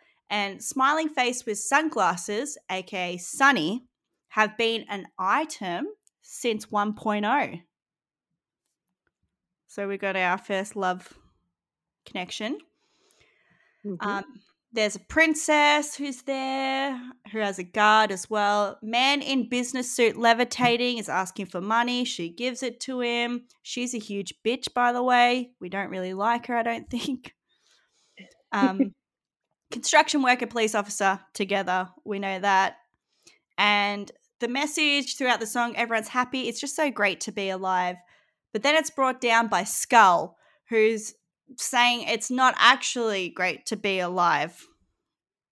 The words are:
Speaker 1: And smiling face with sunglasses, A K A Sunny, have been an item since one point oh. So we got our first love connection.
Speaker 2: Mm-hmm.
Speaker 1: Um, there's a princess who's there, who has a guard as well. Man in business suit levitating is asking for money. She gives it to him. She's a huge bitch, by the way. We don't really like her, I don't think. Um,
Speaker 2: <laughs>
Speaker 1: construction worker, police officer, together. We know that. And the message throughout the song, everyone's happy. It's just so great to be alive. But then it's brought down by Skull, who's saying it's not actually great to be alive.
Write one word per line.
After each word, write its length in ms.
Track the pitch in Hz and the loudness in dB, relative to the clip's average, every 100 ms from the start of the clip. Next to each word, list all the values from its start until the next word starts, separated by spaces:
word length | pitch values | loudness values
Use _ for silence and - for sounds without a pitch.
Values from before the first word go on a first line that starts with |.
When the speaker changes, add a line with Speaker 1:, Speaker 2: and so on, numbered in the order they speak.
| _ _ - | _ _ -6
Speaker 1:
And 320 | 208 202 190 | -4 -4 -6
smiling 460 | - 269 269 311 311 | -6 2 2 2 0
face 380 | 294 247 247 233 | 0 -2 -2 -6
with 120 | 208 | -6
sunglasses, 1000 | - 277 311 233 175 175 - 208 285 - - | 0 0 2 2 0 0 -4 -6 -6 -8 -8
A 120 | 190 | -8
K 320 | 185 190 180 | -6 -6 -6
A 40 | 180 | -8
Sunny, 680 | - - 185 240 156 240 _ _ _ _ _ | -6 2 4 4 0 -4 _ _ _ _ _
have 280 | 214 208 214 | 0 0 0
been 260 | 226 226 - | -2 -2 -6
an 180 | 202 - - | -10 -10 -4
item 680 | 190 262 311 - 190 175 370 427 _ _ | 0 0 -2 -6 -6 -4 -6 -10 _ _
since 480 | - - 240 214 - | -18 -6 -4 -4 -2
one 220 | 208 208 | -2 -2
point 320 | 214 220 208 | -2 -2 -2
oh. 300 | 208 277 - 170 _ _ _ _ _ _ _ _ _ _ _ _ _ _ _ _ _ _ _ _ _ | 0 0 -2 -8 _ _ _ _ _ _ _ _ _ _ _ _ _ _ _ _ _ _ _ _ _
So 220 | - 202 | -8 -6
we 80 | 196 | -4
got 200 | 196 190 | -4 0
our 200 | 180 196 | 0 -2
first 380 | - 190 202 202 | -4 -6 -4 -4
love 360 | 185 185 - - _ _ _ _ _ _ _ _ | -4 -4 -10 -20 _ _ _ _ _ _ _ _
connection. 540 | - 190 180 - 220 381 _ _ _ _ _ _ _ _ _ _ _ _ | -12 -10 -8 -8 -8 -8 _ _ _ _ _ _ _ _ _ _ _ _
Speaker 2:
Mm-hmm. 220 | 202 175 208 | -10 -6 -4
Speaker 1:
Um, 180 | 202 - 233 _ _ _ | -6 -8 -18 _ _ _
there's 260 | 233 214 202 | -2 -2 -2
a 40 | |
princess 960 | - 311 320 302 - 302 294 294 294 - | -2 2 4 2 2 4 6 4 0 -6
who's 260 | 285 247 | -8 -8
there, 800 | - 269 269 269 269 269 277 254 247 - 214 | -6 -4 -4 -2 -2 -2 -4 -6 -12 -18 -10
who 60 | 214 | -4
has 200 | 202 185 | -4 -4
a 60 | |
guard 480 | 180 220 214 214 214 | -4 2 6 6 4
as 160 | 190 - | 0 -4
well. 500 | 214 202 208 202 - | 0 2 2 0 -4
Man 400 | 214 233 269 285 | -4 0 2 2
in 260 | - 269 214 | 0 -2 0
business 420 | 247 247 254 247 | -2 -2 -4 -4
suit 280 | - 233 - | 2 2 4
levitating 800 | 233 233 240 - 240 233 247 233 | 4 4 2 2 2 2 0 -2
is 100 | 202 | -4
asking 380 | 175 185 - 185 | -4 -4 -8 -8
for 160 | 180 | -6
money. 420 | 196 233 240 247 | -2 0 0 -2
She 240 | 247 - 165 | -4 -6 -8
gives 340 | 170 254 240 | -6 -6 -4
it 160 | 254 240 | -6 -8
to 200 | - 254 | -8 -4
him. 460 | 240 240 240 240 247 _ | -2 -2 -2 -4 -10 _
She's 320 | - 247 247 | -10 -8 -6
a 40 | 233 | -6
huge 360 | 208 202 190 - | -8 -8 -8 -4
bitch, 300 | 226 254 - | -2 -2 -4
by 180 | 240 247 | 0 0
the 100 | 247 | 2
way. 500 | 254 247 247 254 247 - | 2 4 4 2 -4 -12
We 120 | 180 | -8
don't 180 | 190 196 | -6 -6
really 240 | 190 185 | -6 -6
like 360 | 190 214 233 240 | -2 0 -2 -2
her, 80 | 240 | -2
I 40 | |
don't 280 | 233 233 - | -2 -4 -6
think. 440 | 240 285 254 - _ _ _ _ _ _ _ _ - 190 _ - | -6 -6 -8 -10 _ _ _ _ _ _ _ _ -20 -20 _ -6
Um, 420 | 208 190 190 202 - _ _ _ | 2 2 2 -2 -4 _ _ _
Speaker 2:
<laughs> 380 | _ _ _ - | _ _ _ -14
Speaker 1:
construction 520 | 240 - 302 311 294 | -8 2 4 4 2
worker, 240 | 254 254 226 | 2 2 0
police 280 | 233 220 | 0 0
officer, 440 | 220 202 - 196 190 _ | 0 -2 0 0 0 _
together. 560 | - 196 196 185 185 180 - | -6 -2 -2 0 -2 -4 -10
We 140 | - 196 | -8 -6
know 200 | 196 190 | -4 -2
that. 380 | 202 190 190 - _ _ _ _ _ _ _ - | 2 4 2 -2 _ _ _ _ _ _ _ 0
And 540 | 208 202 202 202 196 - _ - | 4 4 0 -4 -10 -16 _ -6
the 80 | 240 | -4
message 680 | 262 302 320 294 285 269 - | -2 -2 0 2 2 -2 -2
throughout 240 | 254 226 | 0 0
the 60 | 220 | 0
song, 300 | 247 240 208 | -2 -2 -2
everyone's 320 | 233 226 220 | -2 -2 -2
happy. 340 | 254 247 262 233 | -4 -2 -4 -6
It's 140 | 226 | -6
just 160 | 269 - | -6 -2
so 140 | 294 | -2
great 320 | 220 202 175 | 0 -2 -2
to 100 | - | -8
be 160 | 202 190 | -6 -4
alive. 480 | 185 190 185 180 180 _ _ _ _ _ | -2 0 0 0 -4 _ _ _ _ _
But 100 | 214 | -2
then 140 | 277 311 | 2 2
it's 140 | 311 | 0
brought 300 | - 262 247 | 0 0 0
down 280 | 240 226 226 | 2 4 4
by 160 | 180 | 0
Skull, 720 | 202 - - 240 196 170 170 _ _ _ - | -2 -4 4 8 8 6 0 _ _ _ -2
who's 460 | 226 220 220 214 - _ _ - 247 | 2 4 2 -6 -18 _ _ -20 -10
saying 460 | - 247 240 240 | -2 2 4 2
it's 280 | - 220 - | -2 -4 -2
not 240 | 254 254 - | 2 2 6
actually 720 | 233 262 - 254 226 196 175 | 6 6 2 -2 -2 -2 -4
great 340 | - 180 147 - | -2 -4 -4 -6
to 100 | 214 | -4
be 220 | 208 190 | -2 -2
alive. 640 | 175 185 175 147 160 - - _ _ _ _ _ _ _ _ | -2 2 2 2 0 -8 -20 _ _ _ _ _ _ _ _